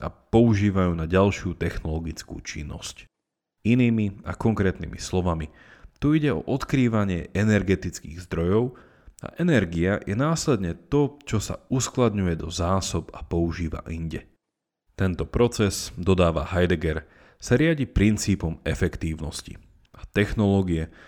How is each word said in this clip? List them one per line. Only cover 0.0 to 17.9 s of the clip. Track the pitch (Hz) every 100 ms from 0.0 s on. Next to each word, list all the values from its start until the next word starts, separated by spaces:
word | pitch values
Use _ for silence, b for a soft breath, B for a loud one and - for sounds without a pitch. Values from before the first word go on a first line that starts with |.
a | -
používajú | - - 113 117 101 104 95 90
na | 82 80
ďalšiu | 92 101 - 92 -
technologickú | 85 - 80 80 82 76 - 71
činnosť. | - - 73 78 - - - _ _ _ _ _
Inými | 117 123 120 113 101 - -
a | -
konkrétnymi | 113 104 95 87 85 -
slovami, | - 92 87 82 78 B B B B -
tu | 143
ide | 156 147 -
o |
odkrývanie | - 135 - 135 120 110 98 87 -
energetických | 95 107 104 92 90 90 - - 85 90
zdrojov | 82 85 107 127 B B B B -
a | - -
energia | 175 127 87 85 92 101
je | -
následne | 104 147 165 160 110 87 82
to, | - 143 143 -
čo | - 107
sa | - - -
uskladňuje | 127 - - 120 101 92 80
do | 78
zásob | 92 87 95 - 85 - -
a |
používa | - 85 85 82 80 - -
inde. | 82 82 - - _ _ _ _ _ _
Tento | - 95 82
proces, | 80 - 120 - 101 - - -
dodáva | 90 92 85 80
Heidegger, | - 90 87 85 80 78 - b b b
sa | - 123
riadi | 160 151
princípom | 123